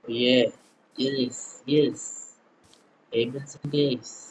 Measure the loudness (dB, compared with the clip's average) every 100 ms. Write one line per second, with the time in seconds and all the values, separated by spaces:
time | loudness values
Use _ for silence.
0 | -6 0 4 4 4 -2 _ _ _ -4
1 | -2 0 -2 -4 -18 -16 0 4 4 0
2 | -12 -16 -18 _ _ _ _ _ _ _
3 | _ -2 -2 -4 -12 -10 -4 0 2 0
4 | -8 -20 -20